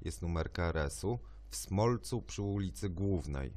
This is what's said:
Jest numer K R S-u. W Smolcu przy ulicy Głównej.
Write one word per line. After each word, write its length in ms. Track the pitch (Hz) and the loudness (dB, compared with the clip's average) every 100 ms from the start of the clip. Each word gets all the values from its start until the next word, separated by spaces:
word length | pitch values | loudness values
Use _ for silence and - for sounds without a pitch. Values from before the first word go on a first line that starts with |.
Jest 200 | 85 - | -6 -2
numer 300 | 85 82 - | 0 2 0
K 100 | - | 2
R 160 | 85 80 | 2 2
S-u. 400 | 71 - 95 120 - - - | 2 0 -2 -2 -4 -12 -10
W 60 | - | -8
Smolcu 640 | - 95 113 127 - 120 | 0 4 6 4 0 -4
przy 200 | - - | -2 -4
ulicy 480 | 101 101 95 - 101 | 0 0 0 -2 -4
Głównej. 600 | 85 98 92 73 69 65 | 0 2 2 0 -2 -4